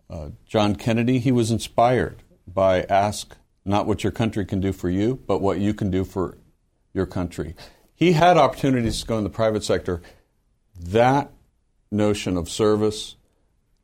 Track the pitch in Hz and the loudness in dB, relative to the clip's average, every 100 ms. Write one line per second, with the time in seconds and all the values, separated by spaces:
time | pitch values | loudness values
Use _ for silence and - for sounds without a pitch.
0 | - 85 76 - - 110 104 90 - 113 | -16 -12 -12 -16 -4 2 2 0 0 0
1 | 120 131 131 120 113 110 - - 120 123 | 2 0 2 2 2 -2 -2 2 2 2
2 | 76 - _ _ - 92 95 92 - 98 | -2 -6 _ _ -8 0 2 2 2 2
3 | 104 101 - - _ _ 95 101 104 101 | 2 -4 -14 -20 _ _ -2 0 0 -2
4 | 101 - 113 107 95 98 95 - 90 92 | -2 -2 -2 -2 -4 -2 -2 -2 -2 0
5 | 110 135 - 95 98 87 101 104 101 92 | 0 -2 -4 0 0 0 -2 -2 -2 -2
6 | 95 98 87 - _ _ _ _ _ 95 | -2 -4 -6 -8 _ _ _ _ _ -6
7 | 90 95 87 - 78 - - _ _ - | -4 -4 -6 -6 -10 -12 -20 _ _ 0
8 | 170 156 175 165 131 - 139 127 113 104 | 2 4 6 6 4 2 0 0 0 -4
9 | - 110 98 - 110 107 - 92 - 87 | -4 -4 -4 -2 0 0 -2 -2 -2 -6
10 | - - _ _ _ _ _ 87 87 110 | -8 -20 _ _ _ _ _ -16 -2 2
11 | 123 139 - - _ _ _ _ - 104 | 4 2 -2 -14 _ _ _ _ -6 0
12 | 107 104 - 90 82 - 107 107 107 104 | 0 0 -2 -4 -4 0 2 2 0 -2
13 | - - _ _ _ _ _ _ | -14 -18 _ _ _ _ _ _